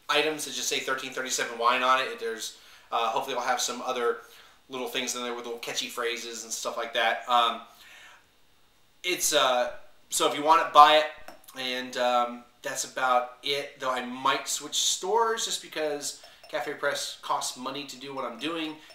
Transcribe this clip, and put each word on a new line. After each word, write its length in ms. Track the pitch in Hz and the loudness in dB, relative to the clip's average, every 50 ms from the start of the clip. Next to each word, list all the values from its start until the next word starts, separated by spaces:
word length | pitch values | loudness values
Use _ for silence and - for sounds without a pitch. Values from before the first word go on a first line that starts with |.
| _ - | _ 0
items 380 | 147 151 147 156 156 147 - | 2 2 2 0 -2 -4 -6
that 80 | 139 123 | -8 -6
just 140 | 127 120 - | -6 -4 -2
say 120 | 147 135 | -2 -2
thirteen 320 | 131 135 131 131 135 131 | -2 -2 -4 -4 -4 -8
thirty-seven 460 | - 131 127 127 123 - 135 117 117 113 | -8 -6 -6 -4 -2 -2 -2 -4 -2 0
wine 260 | 117 117 127 127 127 | 2 2 4 4 4
on 160 | 127 131 131 | 4 4 4
it. 180 | 131 113 117 117 | 2 -2 -6 -6
There's, 380 | 113 113 113 110 - - - - - - - - - - | -6 -6 -6 -6 -8 -12 -12 -14 -20 -20 -20 -20 -8 -4
uh, 200 | - - 226 220 | -2 0 0 2
hopefully, 260 | - - - 135 - | 0 0 -2 -2 -4
I'll 60 | - | -2
have 180 | 120 131 123 123 | 0 0 0 0
some 220 | - - 120 123 | 0 -4 -4 -4
other 360 | - 127 120 123 117 117 117 - - - - - - - - _ _ - | -4 -4 -2 0 0 0 0 -2 -6 -18 -20 -20 -20 -20 -20 _ _ -12
little 200 | 131 127 123 117 | -8 -8 -6 -4
things 260 | - 127 123 120 123 | -4 -4 -4 -4 -4
in 80 | 123 | -4
there 120 | 123 123 120 | -4 -6 -6
with 100 | 120 117 | -8 -8
little 160 | 117 117 117 | -10 -10 -10
catchy 280 | - - 123 - 127 110 | -8 -8 -6 -6 -6 -6
phrases 540 | - 123 120 117 117 117 110 117 117 113 | -4 -4 -4 -4 -4 -4 -8 -10 -10 -10
and 100 | 113 113 | -10 -8
stuff 240 | - - - 120 117 | -8 -6 -6 -6 -4
like 180 | 120 117 117 120 | -6 -6 -4 0
that. 340 | 120 113 117 117 - - 127 | 2 2 2 0 0 0 2
Um, 320 | 123 120 117 113 110 110 - - - - - - - - - - - - _ _ _ _ _ _ _ _ _ _ _ _ _ _ _ _ - | 4 4 4 4 0 -4 -10 -16 -20 -20 -20 -20 -20 -20 -20 -20 -20 -20 _ _ _ _ _ _ _ _ _ _ _ _ _ _ _ _ -4
it's, 280 | 180 175 - - - | -4 -2 0 0 2
uh, 380 | 151 143 135 131 123 123 123 101 - - - - - - - - | 4 4 4 4 4 2 0 -2 -4 -12 -16 -20 -20 -20 -12 -6
so 180 | - - 165 151 | -2 0 0 0
if 80 | 143 | 0
you 60 | 147 | 2
want 240 | 147 156 160 170 156 | 4 6 6 6 6
it, 60 | - | 8
buy 240 | - 147 147 151 151 | 10 10 12 12 10
it, 100 | 156 151 151 - - - - - - - - - | 8 6 2 -4 -12 -16 -18 -18 -20 -20 -16 -10
and, 400 | 127 127 127 127 127 127 127 123 127 | -8 -4 -4 -4 -4 -4 -4 -2 0
um, 440 | 123 123 123 123 120 120 123 123 - - _ _ | 2 4 4 4 2 2 -2 -10 -14 -20 _ _
that's 200 | - 143 127 - | -10 -8 -6 -6
about 540 | - - - 135 131 127 123 123 123 - - - - | -8 -6 -4 0 2 4 4 4 2 0 -8 -8 -4
it. 340 | 143 139 143 143 143 - - | -2 -2 -2 -4 -6 -8 -6
Though 140 | 139 131 | -4 -2
I 120 | 127 127 120 | -2 -2 -4
might 440 | 123 123 131 131 135 143 151 - - | -6 -4 -2 0 2 2 0 0 -4
switch 260 | - - 147 147 - | -6 -6 -6 -4 -2
stores 680 | - - - - - 180 185 214 226 226 226 226 220 - | 0 0 0 0 -2 0 2 2 2 2 2 0 -2 -2
just 180 | 196 175 - | -4 -4 -6
because 580 | - 156 - 160 151 151 147 143 143 - - - - - - - - - | -6 -8 -6 -4 -2 -2 -2 -4 -6 -8 -10 -12 -16 -20 -20 -20 -12 -6
Cafe 240 | - 147 147 151 139 | -6 -4 -4 -4 -6
Press 440 | - 147 143 139 139 - - - - | -2 -2 -2 -2 -2 -4 -8 -10 -8
costs 340 | - - 147 143 - - - | -4 -2 -2 -2 -2 -4 -6
money 280 | 131 127 131 135 143 143 | -6 -8 -8 -8 -8 -10
to 120 | 139 131 | -10 -12
do 160 | 123 135 139 | -14 -12 -10
what 120 | 139 131 123 | -8 -6 -6
I'm 160 | 117 113 110 | -6 -6 -6
doing, 360 | 135 160 170 165 156 156 151 - - - - | -6 -4 -4 -4 -6 -6 -8 -10 -16 -20 -20